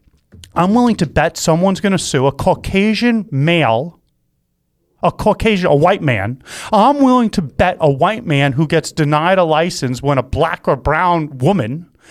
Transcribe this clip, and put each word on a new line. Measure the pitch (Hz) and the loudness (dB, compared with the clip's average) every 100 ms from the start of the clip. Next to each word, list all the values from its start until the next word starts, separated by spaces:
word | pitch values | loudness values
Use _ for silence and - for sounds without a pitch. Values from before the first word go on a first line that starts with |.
| _ _ _ - - | _ _ _ -20 -10
"I'm | - 185 | -2 2
willing | 233 240 214 | 2 2 0
to | 160 | -2
bet | 156 160 - | 0 -2 -2
someone's | - 160 190 180 | -2 2 0 0
gonna | 202 180 | 0 -2
sue | - 135 135 | -2 0 0
a | |
Caucasian | - 190 165 - 190 214 196 240 226 185 | 0 -2 -2 -2 0 0 0 0 -2 -2
male, | 135 151 170 123 113 170 - _ _ _ _ _ _ _ _ _ - | -2 0 2 2 0 -4 -12 _ _ _ _ _ _ _ _ _ -6
a | 107 | -6
Caucasian, | - 214 196 226 202 175 | -2 -2 0 0 0 2
a | 143 | 2
white | 175 208 | 2 0
man. | 151 107 101 127 - - - | 0 -2 -4 -8 -14 -14 -2
I'm | 214 233 285 | 2 4 4
willing | 262 254 220 | 4 4 2
to | - | -2
bet | 143 - 180 - | -6 -2 -2 2
a | 156 | 0
white | 135 175 220 175 | 2 0 -2 -2
man | 139 143 | 0 0
who | 127 151 | 0 0
gets | 165 - | 0 -2
denied | - 147 151 170 190 | -2 0 2 2 2
a | |
license | 165 156 175 175 131 120 | 2 2 0 -4 -6 -4
when | 139 135 | -2 -2
a | |
black | 127 131 160 175 - | -2 -2 -2 -2 -2
or | |
brown | 139 143 156 180 170 147 135 | -2 0 0 0 0 -2 -2
woman | 135 196 113 151 175 _ - | 0 0 -2 -8 -12 _ -20